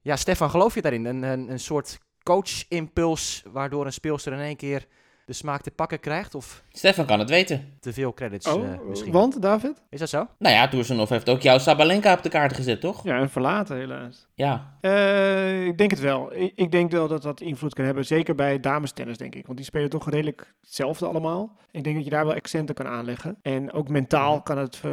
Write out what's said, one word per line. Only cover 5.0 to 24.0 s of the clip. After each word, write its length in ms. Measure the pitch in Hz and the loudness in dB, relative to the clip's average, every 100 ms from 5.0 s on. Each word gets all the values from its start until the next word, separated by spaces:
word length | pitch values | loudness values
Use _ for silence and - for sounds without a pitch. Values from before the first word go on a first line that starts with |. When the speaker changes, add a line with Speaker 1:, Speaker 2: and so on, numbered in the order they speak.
| _ _ - | _ _ -14
Speaker 1:
de 60 | |
smaak 300 | 127 151 143 | -10 -6 -6
te 80 | - | -8
pakken 300 | - 160 156 | -6 -6 -4
krijgt? 340 | - 156 208 | -4 -6 -6
Of 280 | 143 - - _ | -12 -14 -20 _
Speaker 2:
Stefan 340 | - 190 190 147 | 0 2 4 2
kan 120 | 107 | 2
het 100 | 110 | 4
weten. 440 | 165 185 139 - - | 4 4 -2 -6 -14
Speaker 1:
te 120 | 127 | -10
veel 220 | 117 131 | -6 -6
credits, 320 | - 120 101 165 | -6 -8 -6 -2
Speaker 3:
Oh, 180 | 160 | -2
Speaker 1:
eh, 140 | 233 - 202 | -2 -8 -8
misschien? 240 | - 196 | -8 0
Speaker 3:
want, 300 | 170 240 262 | 4 4 2
David? 400 | 190 214 254 302 _ | 0 0 0 -8 _
Speaker 1:
Is 80 | 143 | -10
dat 100 | 160 | -4
zo? 180 | 147 220 _ | -4 -4 _
Speaker 2:
Nou 160 | 185 | 6
ja, 140 | 110 135 | 8 6
Tursunov 400 | 135 117 123 107 | 4 0 0 2
heeft 200 | 117 - | 2 2
ook 100 | 131 | 4
jouw 180 | 135 127 | 8 8
Sabalenka 540 | 135 147 156 196 208 | 8 6 6 6 6
op 80 | 180 | 4
de 60 | 165 | 2
kaart 260 | 156 143 | 2 2
gezet, 260 | 131 127 110 | 0 -2 -2
toch? 240 | 165 202 | -2 -6
Speaker 3:
Ja, 140 | 185 127 | -2 0
en 120 | 135 | 0
verlaten 460 | - 131 196 208 131 | 0 0 0 -2 -6
helaas. 500 | 131 131 123 - _ | -8 -10 -12 -18 _
Speaker 2:
Ja. 420 | _ 139 123 - - | _ 0 0 -6 -6
Speaker 3:
Eh, 840 | 190 202 196 202 196 190 190 190 180 | 0 4 4 4 4 2 0 0 -2
ik 120 | 170 | 2
denk 120 | 202 | 2
het 100 | 196 | 4
wel. 320 | 139 135 131 | 0 0 -4
Ik, 180 | - 185 | -4 -4
ik 160 | - 180 | 0 2
denk 180 | 175 175 | 4 4
wel 180 | 170 156 | 2 0
dat 140 | 156 | -2
dat 180 | 147 143 | -4 -8
invloed 340 | 170 135 156 | -8 -6 -6
kan 100 | - | -2
hebben. 200 | 135 139 131 | -2 -2 0
Zeker 280 | 156 160 | 0 2
bij 260 | 147 139 139 | 0 0 0
damestennis, 580 | 135 147 143 - 123 117 | 0 -2 -4 -8 -10 -10
denk 160 | 131 | -12
ik. 100 | - - | -14 -14
Want 100 | 127 | -12
die 80 | 139 | -6
spelen 240 | 151 147 | -4 -2
toch 200 | 151 151 | -4 -2
redelijk 440 | 147 156 - - _ | -2 -2 -6 -16 _
hetzelfde 460 | _ - 135 156 170 | _ -6 -4 -2 -2
allemaal. 500 | 165 160 175 214 _ _ | -2 -2 -4 -6 _ _
Ik 140 | 165 | -8
denk 120 | 143 156 | -4 -4
dat 80 | |
je 60 | 143 | -2
daar 140 | 151 156 | 0 0
wel 80 | |
accenten 400 | 151 - - - | -2 -2 -4 -4
kan 120 | - 131 | -6 -6
aanleggen. 500 | 120 120 123 160 196 | -6 -6 -8 -10 -10
En 300 | - 135 139 | -6 -4 -4
ook 160 | 160 139 | -6 -2
mentaal 460 | 147 | -2